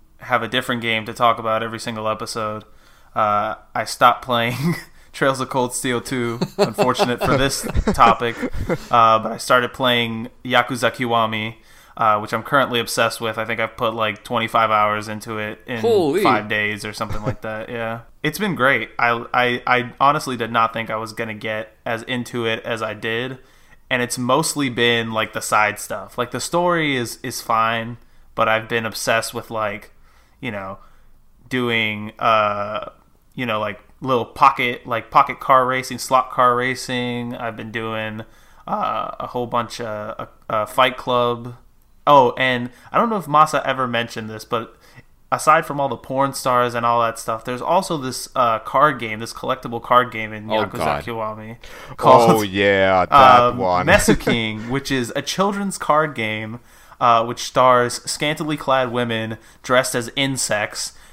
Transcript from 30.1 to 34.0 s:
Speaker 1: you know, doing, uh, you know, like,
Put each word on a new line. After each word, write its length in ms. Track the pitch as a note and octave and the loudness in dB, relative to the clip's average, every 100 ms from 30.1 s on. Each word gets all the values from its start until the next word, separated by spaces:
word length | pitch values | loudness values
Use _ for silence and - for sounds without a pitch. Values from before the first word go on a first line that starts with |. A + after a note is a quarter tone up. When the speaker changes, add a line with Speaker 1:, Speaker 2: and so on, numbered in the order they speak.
| _ _ _ | _ _ _
Speaker 1:
you 120 | B2+ | -10
know, 260 | G2+ F#2+ G2+ - - - - _ _ - | -10 -10 -14 -18 -20 -20 -20 _ _ -6
doing, 600 | B2+ B2 A2+ A2 G#2 G#2+ - | -2 0 0 0 -4 -10 -4
uh, 720 | A#2+ A2 G#2 G2+ G#2 G#2+ - - _ _ _ - | 2 2 2 -2 -6 -8 -10 -14 _ _ _ -8
you 100 | B2 | -4
know, 140 | G#2+ | -4
like, 200 | G#2 G2+ - _ | -4 -8 -16 _